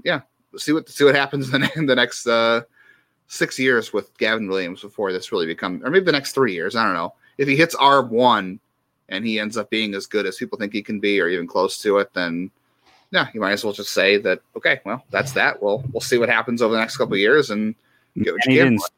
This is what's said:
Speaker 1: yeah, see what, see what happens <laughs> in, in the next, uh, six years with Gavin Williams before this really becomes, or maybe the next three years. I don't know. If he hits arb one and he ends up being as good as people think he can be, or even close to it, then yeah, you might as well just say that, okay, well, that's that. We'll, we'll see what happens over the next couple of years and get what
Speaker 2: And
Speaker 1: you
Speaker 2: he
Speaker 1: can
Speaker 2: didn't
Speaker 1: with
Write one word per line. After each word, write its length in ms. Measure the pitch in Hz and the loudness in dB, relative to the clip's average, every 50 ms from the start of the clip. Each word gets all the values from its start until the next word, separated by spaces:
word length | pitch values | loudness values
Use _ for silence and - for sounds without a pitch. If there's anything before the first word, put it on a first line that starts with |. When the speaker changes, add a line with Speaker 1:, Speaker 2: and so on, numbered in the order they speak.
| - | -4
Speaker 1:
yeah, 160 | 175 170 135 - _ _ _ _ _ - | -4 -4 -4 -6 _ _ _ _ _ -16
see 160 | - - 147 | -8 -2 -2
what, 160 | 151 160 151 - | 0 0 -2 -4
see 160 | - - 143 | 0 4 6
what 120 | 143 139 | 6 6
happens 380 | 143 139 139 - 139 135 127 135 | 6 2 0 -2 -6 -4 -2 0
<laughs> 0 | |
in, 160 | 135 135 - - | 0 0 0 -2
in 100 | 156 160 | -2 0
the 100 | 135 127 | 2 4
next, 300 | 123 120 123 - - - 120 | 4 2 2 0 -2 -2 0
uh, 340 | 117 117 117 117 117 117 117 - _ _ _ _ _ _ _ _ _ _ _ - | 2 4 4 4 2 0 -2 -6 _ _ _ _ _ _ _ _ _ _ _ -14
six 320 | - - 165 143 - - | -8 -4 -4 -4 -2 0
years 320 | 131 131 123 117 107 - | 2 2 2 2 0 -2
with 260 | - 104 98 - _ - | -4 -4 -4 -6 _ -4
Gavin 300 | 113 107 110 113 107 95 | -2 0 0 0 -2 -2
Williams 340 | 95 95 92 87 92 - | -2 -2 -2 -4 -6 -10
before 300 | - 101 - - 104 95 | -14 -14 -8 -6 -4 -4
this 220 | 92 90 - - 117 | -4 -4 -6 -4 -4
really 140 | 95 82 80 | -2 -2 -4
becomes, 360 | 82 - 104 95 90 - - | -4 -4 -6 -6 -6 -6 -4
or 60 | 127 | 0
maybe 160 | 165 196 190 | 0 2 2
the 80 | 175 147 | 2 2
next 180 | 143 139 - | 0 0 -2
three 220 | - 139 131 113 92 | -2 0 0 0 0
years. 240 | 82 82 98 117 117 | -2 -6 -4 -2 0
I 80 | 113 | 0
don't 80 | 101 92 | 0 0
know. 200 | 85 85 90 - _ _ _ _ - | -2 -4 -6 -8 _ _ _ _ -4
If 120 | 139 143 | -2 0
he 80 | 135 143 | 2 2
hits 180 | 165 165 - | 2 2 2
arb 340 | - 135 139 139 139 127 117 | 4 4 6 6 6 4 2
one 520 | 113 117 127 123 117 104 95 92 95 110 _ _ _ _ _ _ _ _ _ - | 2 2 4 4 4 4 0 -4 -8 -12 _ _ _ _ _ _ _ _ _ -10
and 160 | 92 95 113 | -8 -6 -4
he 120 | 113 110 107 | -4 -2 -2
ends 200 | 107 107 113 113 | -4 -4 -4 -6
up 120 | 101 - | -6 -4
being 240 | 110 110 110 104 101 | -2 -2 -2 -2 -4
as 100 | 98 - - | -6 -6 -4
good 180 | - 107 98 | -2 -2 -2
as 120 | 95 95 - | -2 -4 -6
people 200 | 123 110 - - | -8 -8 -8 -6
think 140 | 107 101 | -6 -6
he 100 | 113 107 | -6 -6
can 180 | 101 - 110 98 | -6 -6 -6 -2
be, 180 | 107 101 101 98 | 0 0 2 2
or 80 | 87 87 | 2 0
even 180 | 92 87 87 | 0 -2 -4
close 320 | 82 - 98 92 95 - - | -4 -2 0 0 0 -2 -2
to 180 | - 107 98 101 | 0 2 2 2
it, 160 | 98 - - | 0 -2 -4
then 360 | 92 90 85 82 85 92 101 - _ _ _ _ _ _ _ _ _ _ _ | -6 -4 -4 -4 -6 -8 -10 -12 _ _ _ _ _ _ _ _ _ _ _
yeah, 160 | 190 180 143 - - | -2 -2 -2 -2 -4
you 80 | 113 | -4
might 100 | 104 95 | -2 -2
as 120 | 104 107 - | -2 -2 -2
well 100 | 107 101 | -4 -6
just 180 | - 101 - | -6 -8 -4
say 260 | - 101 95 98 104 101 | 0 2 4 4 4 4
that, 220 | 101 95 92 - - _ - | 2 0 -2 -2 -4 _ -10
okay, 240 | 110 - 170 143 - - | -4 -2 -2 -2 -2 -4
well, 180 | 98 110 127 - _ | -6 -8 -8 -8 _
that's 220 | 104 98 104 - - | -2 -2 -2 -2 0
that. 280 | 95 113 143 127 - | 0 0 0 0 0
We'll, 220 | 101 101 101 120 135 - | -2 -2 -2 -2 -4 -6
we'll 100 | 113 110 | -8 -6
see 160 | - - 123 120 | -4 0 0 2
what 120 | 117 113 | 2 2
happens 320 | 117 110 113 127 120 117 | 2 0 0 -2 -2 0
over 120 | 120 110 113 | 2 2 2
the 60 | 113 | 0
next 180 | 113 113 - - | -2 -2 -2 -4
couple 160 | 123 110 107 | -2 -2 0
of 60 | 98 | 2
years 320 | 101 107 139 151 139 123 | 2 4 4 4 2 0
and 240 | 104 104 107 107 110 _ _ _ _ _ _ _ - 92 | -2 -4 -4 -4 -6 _ _ _ _ _ _ _ -8 -4
get 160 | 104 90 82 | -4 -2 -2
what 80 | - 123 | -2 2
Speaker 2:
And 80 | 131 131 | 4 4
Speaker 1:
you 60 | 151 | 6
Speaker 2:
he 40 | 147 | 6
Speaker 1:
can 80 | 131 117 | 6 4
Speaker 2:
didn't 80 | 101 | 2
Speaker 1:
with 100 | 87 - - | 0 -4 -8